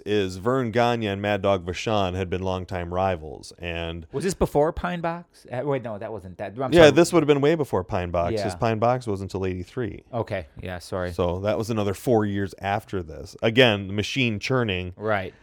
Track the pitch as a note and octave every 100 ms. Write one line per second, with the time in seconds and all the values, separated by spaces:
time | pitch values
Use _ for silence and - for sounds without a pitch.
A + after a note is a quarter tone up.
0 | - G#2 F#2+ F#2 G#2 C3 A#2+ A#2 A#2+ A#2
1 | G#2+ G2 G#2 G2+ G2 G2 F2 F2+ - G#2+
2 | F#2+ F2+ F#2 F2+ F#2 F#2 F2+ F#2 E2+ F2+
3 | F#2+ F2 D#2 G1+ - - F2 E2+ E2 E2+
4 | D#2+ - F2 - - D3 D3+ E3+ F3+ F3
5 | E3+ E3+ F3 _ - A#2+ C#3+ C3+ A#2 G#2
6 | G#2+ G#2+ F2+ F2 G2+ G#2 C3 E3 D3+ C#3+
7 | E3+ F3 C#3+ C#3+ C#3+ E3 C3+ G2+ - G2+
8 | F2 E2+ F2 G#2+ G2+ F2+ A#2 A2 A#2+ B2+
9 | A#2+ G2 G2 F#2+ F#2+ F2+ F2 - A#2 -
10 | - A#2+ A2 G2 - - F#2 F2+ - F#2+
11 | F2+ F2 F2 F2+ G2+ F#2+ G#2+ A2+ G2+ F#2+
12 | - A2 G#2 G2 G2 - G2 G#2 - F#2+
13 | D#2+ C#2+ - - A#2 A2+ B2 G2+ F#2+ G#2
14 | G2+ C#3 B2 G2+ - C3 A2+ F#2 F2+ F2+
15 | G#2+ G2+ F#2 -